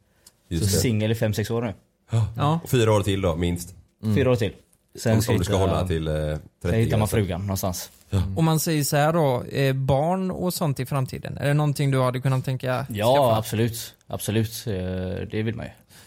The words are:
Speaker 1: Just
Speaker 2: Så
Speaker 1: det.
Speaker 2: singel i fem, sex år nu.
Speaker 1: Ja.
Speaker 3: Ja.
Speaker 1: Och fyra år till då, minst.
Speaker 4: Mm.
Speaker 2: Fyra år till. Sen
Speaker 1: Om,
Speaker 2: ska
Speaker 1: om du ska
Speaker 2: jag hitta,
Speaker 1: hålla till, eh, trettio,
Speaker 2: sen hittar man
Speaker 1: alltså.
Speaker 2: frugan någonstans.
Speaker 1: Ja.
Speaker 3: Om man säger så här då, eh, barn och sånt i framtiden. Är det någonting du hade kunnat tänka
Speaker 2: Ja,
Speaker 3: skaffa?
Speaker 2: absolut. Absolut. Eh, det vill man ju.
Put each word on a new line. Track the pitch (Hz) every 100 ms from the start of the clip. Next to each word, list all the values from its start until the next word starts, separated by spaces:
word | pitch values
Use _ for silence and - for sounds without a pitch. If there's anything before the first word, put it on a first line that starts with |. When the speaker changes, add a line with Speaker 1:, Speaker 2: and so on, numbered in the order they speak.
| _ _ - _ _
Speaker 1:
Just | 82
Speaker 2:
Så | 98 98
Speaker 1:
det. |
Speaker 2:
singel | 127 107 107
i |
fem, | 113 110
sex | 104 104
år | 117
nu. | 117 92 _ _ _
Speaker 1:
Ja. | 117 107 113
Speaker 3:
Ja. | 143 165
Speaker 1:
Och | -
fyra | 131 110
år | 107
till | 95 95
då, | 92 80
minst. | 87 87 - - - _
Speaker 4:
Mm. | 107 104
Speaker 2:
Fyra | 127
år | 120
till. | 101 - _ _ _ -
Sen | 120
Speaker 1:
Om, | 110
Speaker 2:
ska | 107
Speaker 1:
om | 107
du |
ska | 85
Speaker 2:
jag | 98
hitta, | 92
Speaker 1:
hålla | 80 92
till, | 80 80
eh, |
trettio, | 76 76 76 - _
Speaker 2:
sen | 87
hittar | 113 113 110
man |
Speaker 1:
alltså. | 107 117
Speaker 2:
frugan | 95 87
någonstans. | 101 95 98 87 - - _
Speaker 1:
Ja. | 98 95 95
Speaker 3:
Om |
man | 160 156
säger | 175 156
så | 139 147
här | 151
då, | 170 143 123
eh, | - - 135
barn | 135 131 135 160 190 190
och | - 180
sånt | - 160 131
i | 127
framtiden. | 139 127 - - 143
Är | 139
det |
någonting | 147 147 139 139
du | 135
hade | 127 127
kunnat | 131 131
tänka | 131 131 127 123 -
Speaker 2:
Ja, | 107 110 139
Speaker 3:
skaffa? | 127 110
Speaker 2:
absolut. | 107 107 117 113 - - _
Absolut. | 95 - 107 110 - 120
Eh, | 92 92 92 92 92 90
det | 107
vill | 110
man | 117 76
ju. | - _ -